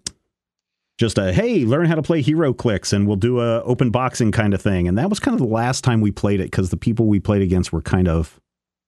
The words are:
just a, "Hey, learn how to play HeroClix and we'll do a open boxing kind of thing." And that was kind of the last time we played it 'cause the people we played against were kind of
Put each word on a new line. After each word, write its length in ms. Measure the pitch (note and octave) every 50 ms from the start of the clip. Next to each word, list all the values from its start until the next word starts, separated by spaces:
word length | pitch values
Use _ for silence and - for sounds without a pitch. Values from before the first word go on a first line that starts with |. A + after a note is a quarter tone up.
| - - - _ _ _ _ _ _ _ _ _ _ _ _ _ _ _ _
just 220 | - A#2 G#2+ - G#2+
a, 160 | G2 F#2 F#2
"Hey, 320 | F#3 A3 B3 A#3+ E3+ A#2+
learn 180 | G#2+ C3 D#3+ F3
how 120 | D#3+ E3
to 60 | D#3+
play 200 | - - E3 D#3+
HeroClix 720 | A#2 D3 D#3 E3 D#3+ C3 A#2+ - - A#2 G2+ F2+ - - G#2
and 120 | G2+ G2+
we'll 100 | G#2 G#2
do 240 | F#2+ A2+ B2 B2+ A#2+
a 200 | A#2 A#2 A2+ A#2 -
open 260 | - B2+ - C3+ A#2+
boxing 420 | G#2+ B2 B2+ B2 - - B2 G#2+
kind 220 | G2 A#2+ G#2+ G#2 G2
of 80 | F#2
thing." 260 | - G#2+ F#2+ F2+ F2 F2
And 80 | F#2
that 140 | A2 D#3 G3
was 100 | G#3 -
kind 140 | - C#4 A#3
of 120 | - C3+
the 60 | G#2+
last 320 | A2 A2+ A#2 B2 - - -
time 160 | B2+ A#2 A2+
we 120 | G#2+ G#2
played 280 | G2 - - G2+ G2+ F#2+
it 100 | F2 -
'cause 200 | - - F#2+ F2
the 80 | - -
people 280 | - A#2 A2 A2+ A2+ G#2+
we 120 | G#2 F#2+
played 220 | - - G#2 G2+
against 320 | G2 F2 F#2 F2+ F2 - -
were 80 | D#2+
kind 260 | - - - F#2 F2+ F2
of 320 | D#2+ E2 D#2 - - _ _ _ _ _ _ _ _ _ _